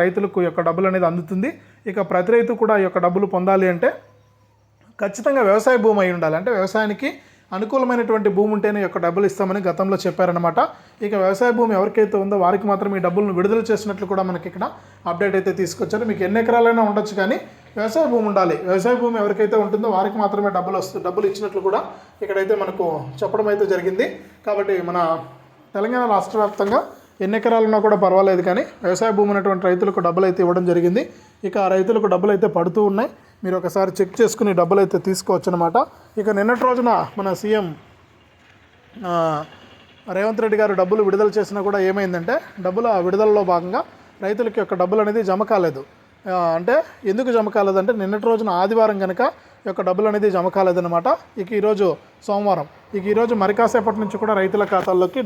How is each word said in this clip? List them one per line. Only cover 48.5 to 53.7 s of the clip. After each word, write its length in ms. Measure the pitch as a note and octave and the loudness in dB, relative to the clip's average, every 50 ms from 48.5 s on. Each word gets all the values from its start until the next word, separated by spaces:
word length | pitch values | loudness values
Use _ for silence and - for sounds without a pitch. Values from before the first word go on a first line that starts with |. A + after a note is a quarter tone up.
| F3 F3 F#3 | 0 0 2
ఆదివారం 340 | G3+ A3+ A3+ A3 G#3+ G#3 F#3+ G3 | 2 4 4 4 2 2 0 -2
కనుక 160 | F#3 F3+ - - C#4+ - - - - - _ - | -4 -2 0 0 -2 -2 -6 -20 -20 -20 _ -10
ఈ 40 | G3+ | -8
యొక్క 140 | F#3 - - F#3 | -6 -4 -2 -2
డబ్బులు 180 | F#3 F#3 G#3+ G#3+ | 0 2 0 0
అనేది 180 | G#3 G#3+ G#3 G#3 F#3 | 2 2 2 2 2
జమ 140 | F3+ F3 F#3 - | 2 0 0 0
కాలేదన్నమాట. 540 | G3 F#3+ F#3 F3 F3+ F3 E3+ E3+ E3+ E3+ B3 D#4+ - - - - A#3 | 2 2 2 2 0 0 0 -2 0 0 0 -2 -2 -4 -14 -12 -10
ఇక 80 | F#3 F3 A3+ G#3 | -8 -4 -4 0
ఈరోజు 280 | G3 G#3+ G#3+ G3+ G3+ F3+ D3 - - - _ _ - | 0 0 2 2 0 0 0 -4 -8 -20 _ _ -6
సోమవారం, 400 | - G3+ G3+ G#3 G3+ F#3 E3 C#3+ - - - _ - - | -4 -4 -2 0 0 0 0 -2 -10 -14 -20 _ -10 -10
ఇక 80 | G3 F3+ G3+ | -6 -2 0
ఈరోజు 220 | G#3 A3 A#3 A3+ A#3+ G#3+ | 0 2 2 0 0 0
మరి 120 | F#3+ F#3+ G3+ G#3+ | 2 0 2 2
కాసేపటి 400 | A#3 A3 | 2 2